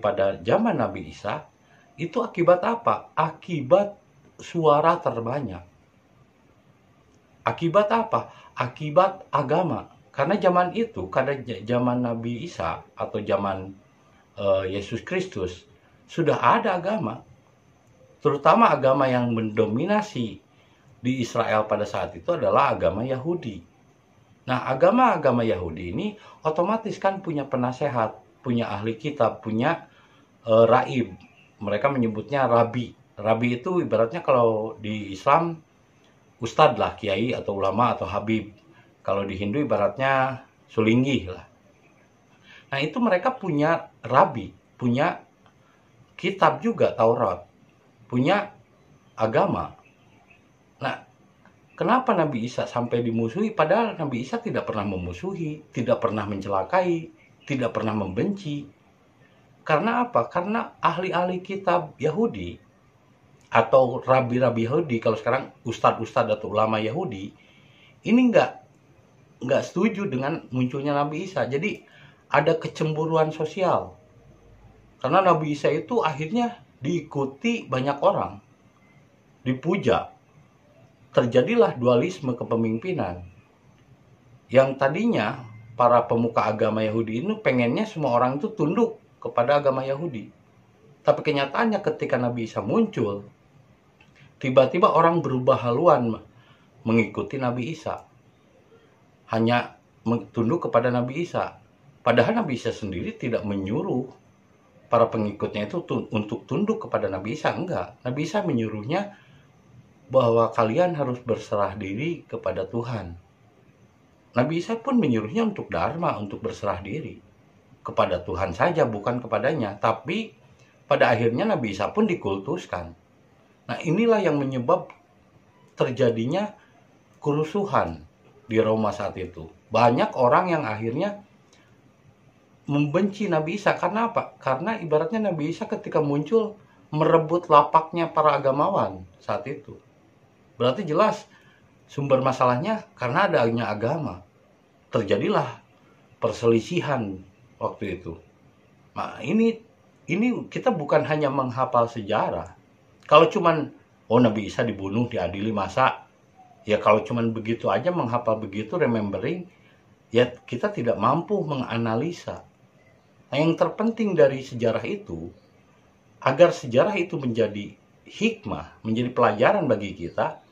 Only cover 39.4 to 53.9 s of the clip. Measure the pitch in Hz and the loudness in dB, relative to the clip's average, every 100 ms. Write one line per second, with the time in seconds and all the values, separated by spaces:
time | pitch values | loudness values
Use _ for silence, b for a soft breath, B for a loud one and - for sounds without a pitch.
39.4 | 101 135 127 104 101 - 135 135 131 123 | -4 -2 0 0 0 0 0 0 0 -4
40.4 | - _ _ - 110 120 135 117 90 90 | -14 _ _ 0 2 4 2 -2 -4 -12
41.4 | - _ _ _ _ _ _ _ _ B | -16 _ _ _ _ _ _ _ _ B
42.4 | B B B 139 156 247 233 180 254 254 | B B B -4 -2 0 0 2 0 -4
43.4 | 185 147 151 165 - _ 117 127 - 120 | -2 0 2 0 -4 _ 2 4 4 2
44.4 | 95 - _ - 123 123 156 - - _ | -10 -14 _ -4 0 2 0 -2 -12 _
45.4 | _ _ b b b _ _ - 185 190 | _ _ b b b _ _ -6 -4 2
46.4 | 160 135 233 214 117 - 117 120 104 - | 2 4 -2 2 2 4 4 4 0 -2
47.4 | - _ _ _ _ _ - - 135 202 | -10 _ _ _ _ _ -4 0 2 2
48.4 | 208 - _ _ _ _ _ - 110 131 | -2 -12 _ _ _ _ _ -2 0 2
49.4 | 190 101 78 - - _ _ _ _ _ | 2 0 -6 -12 -20 _ _ _ _ _
50.4 | _ _ _ - 135 - - _ _ _ | _ _ _ -8 -6 -6 -12 _ _ _
51.4 | - _ _ - 170 254 247 190 147 117 | -20 _ _ -4 2 2 2 2 0 -2
52.4 | 120 - - 123 117 120 120 113 113 170 | -4 -4 -4 -4 -2 0 0 0 -2 -2
53.4 | 220 - 156 208 226 | -2 0 2 2 0